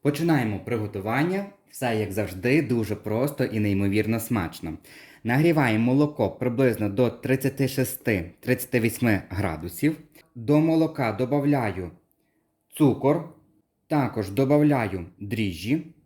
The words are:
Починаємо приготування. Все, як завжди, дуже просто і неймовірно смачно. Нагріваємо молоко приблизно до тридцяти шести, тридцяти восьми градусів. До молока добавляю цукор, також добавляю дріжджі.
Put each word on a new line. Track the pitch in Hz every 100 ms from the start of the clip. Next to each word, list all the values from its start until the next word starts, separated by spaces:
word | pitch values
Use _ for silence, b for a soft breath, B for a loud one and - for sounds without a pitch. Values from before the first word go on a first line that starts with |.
Починаємо | 139 147 170 151 113 98
приготування. | 101 117 107 104 101 123 165 190 202 - _
Все, | - 123 110
як | 101
завжди, | 98 104 92 123 143
дуже | 131 117 104 104
просто | - 110 143 147
і | 127 110
неймовірно | 104 98 98 101 107 113
смачно. | - 117 80 - 82 78 B B B B
Нагріваємо | 110 123 170 156 127 110 117
молоко | 135 147 147 101
приблизно | - 123 120 131 110 107
до | 98 123
тридцяти | - - 131 135 131 131
шести, | - 127 - - 101 82 -
тридцяти | - 127 - 123
восьми | 113 110 120 98 -
градусів. | 92 101 78 85 - 147 160 - b _ 123
До | 110 147
молока | 165 160 160 156 120
добавляю | 104 127 143 143 143 110 92 87 - _ _ _ _ _ _ _ -
цукор, | 147 113 135 165 160 - _ _ _ _ _
також | 151 120 110 98
добавляю | 104 135 147 147 139 107 92 87 _
дріжджі. | 101 113 104 82 95 156 156 -